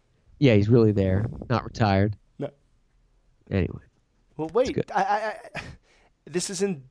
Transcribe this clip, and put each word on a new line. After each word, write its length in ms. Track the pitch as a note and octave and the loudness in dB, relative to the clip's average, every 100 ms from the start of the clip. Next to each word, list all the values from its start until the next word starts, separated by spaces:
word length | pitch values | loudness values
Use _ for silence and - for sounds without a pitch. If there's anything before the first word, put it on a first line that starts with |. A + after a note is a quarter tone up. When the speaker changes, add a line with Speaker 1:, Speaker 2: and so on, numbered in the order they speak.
| _ _ _ - | _ _ _ 2
Speaker 1:
Yeah, 160 | C#3 G#2 | 4 6
he's 140 | G2+ | 6
really 220 | A#2+ A2 | 6 6
there. 340 | G2 F#2+ F#2+ A2+ - - | 4 2 0 -2 -8 -4
Not 140 | A2+ | -4
retired. 520 | - - G#2+ G2 G#2 G2+ _ _ | -4 -2 2 2 2 -2 _ _
Speaker 2:
No. 120 | C#3+ - _ _ _ _ _ _ _ _ _ | -12 -12 _ _ _ _ _ _ _ _ _
Speaker 1:
Anyway. 300 | G2 E2+ - - _ _ _ _ - | -4 -4 -6 -18 _ _ _ _ -10
Speaker 2:
Well, 100 | D#3 | -4
Speaker 1:
It's 60 | |
Speaker 2:
wait. 200 | G3 B3+ - | -2 0 -2
Speaker 1:
good. 160 | - | -4
Speaker 2:
I... 80 | G#3 | -2
I, 320 | F#3+ G#3 G#3+ G3+ - - | -2 -2 -4 -10 -14 -16
I, 60 | - - _ _ _ _ - | -16 -20 _ _ _ _ -10
this 240 | D#3 F3 | -8 -6
is 120 | F#3 | -4
in 220 | G3 D#3+ B2+ | -4 -4 -8